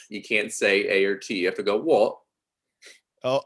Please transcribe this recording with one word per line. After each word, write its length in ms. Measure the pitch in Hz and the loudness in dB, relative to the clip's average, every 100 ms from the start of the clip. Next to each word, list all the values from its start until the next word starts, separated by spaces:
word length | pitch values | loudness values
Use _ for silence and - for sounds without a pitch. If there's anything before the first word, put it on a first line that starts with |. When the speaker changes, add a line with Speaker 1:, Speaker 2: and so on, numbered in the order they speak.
| - | -14
Speaker 1:
you 140 | 107 | -14
can't 280 | - 110 104 | -4 -4 -2
say 360 | - 107 98 101 | -2 2 2 2
"A" 160 | 98 | 2
or 120 | 98 98 | 2 0
"T." 200 | - 104 | -6 -2
You 60 | 90 | -2
have 80 | - | -2
to 60 | |
go, 140 | 101 104 | -2 -2
"What?" 360 | 156 123 113 - _ _ _ _ _ _ - - _ _ 127 | 2 4 2 0 _ _ _ _ _ _ -20 -20 _ _ -4
Speaker 2:
Oh, 140 | 135 | -4